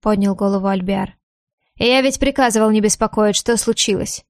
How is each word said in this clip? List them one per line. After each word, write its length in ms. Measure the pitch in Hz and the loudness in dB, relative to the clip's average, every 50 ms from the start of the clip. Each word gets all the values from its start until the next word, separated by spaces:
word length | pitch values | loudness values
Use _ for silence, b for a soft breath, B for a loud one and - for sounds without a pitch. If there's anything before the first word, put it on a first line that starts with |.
| _ | _
поднял 320 | 214 214 196 196 202 196 | 0 0 0 0 0 0
голову 320 | 190 202 202 196 196 190 | 0 -2 -2 -2 0 -2
Альбиар. 500 | 196 196 190 180 185 196 196 196 190 - _ _ _ _ _ _ _ _ _ _ _ _ - | -2 -2 -2 -2 -4 -4 -4 -4 -8 -10 _ _ _ _ _ _ _ _ _ _ _ _ -2
"Я 240 | - 233 254 269 262 | 0 2 2 4 2
ведь 160 | - - - | 0 0 0
приказывал 520 | 277 277 277 - 262 240 202 220 220 220 | -2 -2 0 2 0 2 2 2 2 4
не 120 | 214 220 208 | 2 2 2
беспокоить, 540 | 214 202 - 220 208 - - 214 208 202 | 0 0 0 -2 -2 0 2 2 2 2
что 200 | - - - 233 | 0 0 -2 -2
случилось?" 680 | 220 - - 226 - - - 202 - 147 139 - - _ _ | 0 0 -2 -2 -2 0 -2 -2 -2 -4 -6 -8 -12 _ _